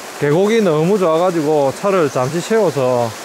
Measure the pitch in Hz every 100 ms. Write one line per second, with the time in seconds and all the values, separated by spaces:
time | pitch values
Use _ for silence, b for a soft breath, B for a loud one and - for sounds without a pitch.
0 | - - 143 156 202 226 202 151 165 208
1 | 180 160 180 170 147 156 139 127 202 196
2 | 151 135 127 165 - 226 190 139 127 123
3 | 117 110